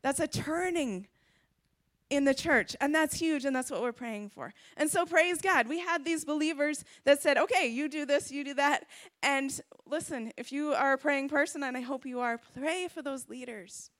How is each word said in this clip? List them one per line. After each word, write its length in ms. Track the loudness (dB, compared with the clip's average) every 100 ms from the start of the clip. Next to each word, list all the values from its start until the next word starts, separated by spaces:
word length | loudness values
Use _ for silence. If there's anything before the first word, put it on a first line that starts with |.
That's 160 | 0 0
a 80 | 0
turning 800 | -2 -2 0 0 0 0 -4 -8 _ _ _ _ _ _ _ _ _ _
in 140 | 2
the 80 | 4
church, 420 | 2 4 4 2 -2
and 140 | 0
that's 220 | 2 2 0
huge, 280 | 0 0
and 100 | 0
that's 160 | -2 -2
what 120 | -4
we're 100 | -4
praying 380 | -4 -8 -8 -10
for. 240 | -12 -14 -14 -20 -2
And 120 | 0
so 140 | 2
praise 380 | 4 4 4 2
God, 260 | 2 2 2
we 120 | -2
had 260 | -2 -2 0
these 180 | -2
believers 580 | -2 0 0 0 0 0 -10 -2
that 160 | 4 6
said, 160 | 6 4
"Okay, 300 | 4 2 2
you 200 | 0 -2
do 200 | -4 0
this, 260 | 0 0
you 120 | -8
do 100 | -4
that." 340 | 0 2 2 -4 -20 -20 _
And 380 | 0 2 0 -6 -12 -20
listen, 480 | -6 -6 -4 -8 -8 -10
if 120 | -8
you 220 | -4 0
are 220 | 2 2
a 40 | 2
praying 300 | 2 0 0
person, 340 | 0 0 -2
and 140 | -6 -6
I 60 |
hope 240 | -6 -8 -6
you 120 | -4
are, 200 | -2 -4
pray 500 | -8 -6 -4 -2 -4
for 140 | -6
those 260 | -8 -8 -10
leaders. 600 | -14 -12 -14 -14 -18 -18